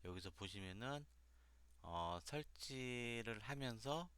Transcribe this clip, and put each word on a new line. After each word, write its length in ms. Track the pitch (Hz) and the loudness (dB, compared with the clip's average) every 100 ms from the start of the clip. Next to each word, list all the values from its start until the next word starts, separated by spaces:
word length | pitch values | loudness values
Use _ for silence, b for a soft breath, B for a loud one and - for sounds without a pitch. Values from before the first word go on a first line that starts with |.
여기서 260 | 90 92 92 | -4 -4 -4
보시면은, 760 | - 95 98 95 95 127 147 147 - - b b b b - | -4 -4 -2 -4 -2 0 0 -4 -16 -20 b b b b -12
어, 360 | 82 85 85 87 | 0 2 4 2
설치를 1160 | - 147 151 - - 131 127 123 120 117 117 110 | 0 -2 -2 -6 -4 0 2 2 2 2 2 -2
하면서 680 | 107 143 131 113 131 156 180 | -2 0 0 2 2 2 2